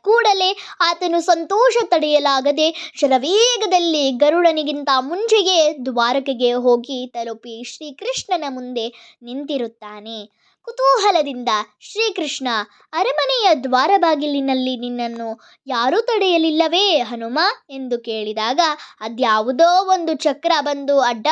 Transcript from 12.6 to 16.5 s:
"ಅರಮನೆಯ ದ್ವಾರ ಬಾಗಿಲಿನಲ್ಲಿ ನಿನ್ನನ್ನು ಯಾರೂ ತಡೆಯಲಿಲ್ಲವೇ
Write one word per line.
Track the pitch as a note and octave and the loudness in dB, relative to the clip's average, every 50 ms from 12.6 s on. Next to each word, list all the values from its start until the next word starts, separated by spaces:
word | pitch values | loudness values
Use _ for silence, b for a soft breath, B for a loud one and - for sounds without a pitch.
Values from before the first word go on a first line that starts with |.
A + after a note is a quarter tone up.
| G#3 - b b b b - | -4 -8 b b b b -4
"ಅರಮನೆಯ | D#4+ F#4+ A#4+ C#5+ D5 C#5+ C5 C5+ B4 A4 F#4+ D#4+ C4 A#3 | -2 -2 0 0 -2 -2 -2 -2 0 2 2 2 2 0
ದ್ವಾರ | C4 B3+ B3+ C4+ E4 G4+ | 0 0 2 2 4 2
ಬಾಗಿಲಿನಲ್ಲಿ | F#4+ E4+ E4 D#4 C#4+ D4 D4 C#4+ C#4+ C4+ C4+ C4+ C4 B3+ B3+ B3+ | 4 4 2 2 0 -2 -2 -2 -2 -2 0 -2 -2 -2 -4 -4
ನಿನ್ನನ್ನು | A3+ A#3+ B3 B3 A#3+ A#3+ A#3 A#3 A#3 A#3 A3+ A3+ b b b b b - | -6 -6 -8 -6 -6 -6 -8 -8 -8 -8 -10 -10 b b b b b -10
ಯಾರೂ | C4 B3+ A#3 A#3 C4 D#4+ G#4+ | -6 -4 -2 0 0 0 0
ತಡೆಯಲಿಲ್ಲವೇ | A#4 A#4+ A#4 G#4 G4 F#4+ F4 E4 D#4+ E4 | 0 0 0 0 2 2 2 2 2 0